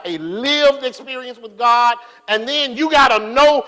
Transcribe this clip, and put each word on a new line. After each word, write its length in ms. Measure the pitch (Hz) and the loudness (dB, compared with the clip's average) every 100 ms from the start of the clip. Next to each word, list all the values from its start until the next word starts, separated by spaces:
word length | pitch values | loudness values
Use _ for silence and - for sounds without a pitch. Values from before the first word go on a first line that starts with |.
| 180 | -8
a 120 | 160 | -10
lived 680 | 165 196 269 294 294 277 254 | -8 -6 -4 2 2 2 -6
experience 520 | - 262 254 247 233 | -10 -12 -12 -12 -16
with 200 | 226 202 | -18 -2
God, 400 | 240 240 240 233 - _ - | 2 2 2 -2 -8 _ -6
and 180 | 220 233 | -4 -2
then 300 | 294 277 233 | -4 -4 -4
you 120 | 311 | 0
gotta 440 | 294 269 220 214 | 4 4 2 0
know 320 | 254 294 285 | 4 4 4